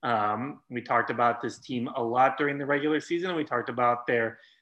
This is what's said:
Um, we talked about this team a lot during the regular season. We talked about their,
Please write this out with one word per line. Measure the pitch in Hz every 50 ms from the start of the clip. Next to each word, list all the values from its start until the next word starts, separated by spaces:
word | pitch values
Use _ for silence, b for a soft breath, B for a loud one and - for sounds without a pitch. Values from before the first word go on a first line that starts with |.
| -
Um, | 123 117 107 104 104 107 113 127 139 - - _ -
we | 127 120
talked | 117 - 127 117 113 -
about | 123 117 120 117 113 -
this | - 117 104 -
team | - - 131 120 117 139 -
a | 135 120
lot | 117 117 127 131 135 143
during | - 147 143 143 143
the | 143
regular | 135 143 143 143 151 156 147
season. | - - 170 170 175 185 175
We | 160 147
talked | - 127 120 117 -
about | 120 123 123 120 120 120 - -
their, | 123 117 113 110 110 B B B B B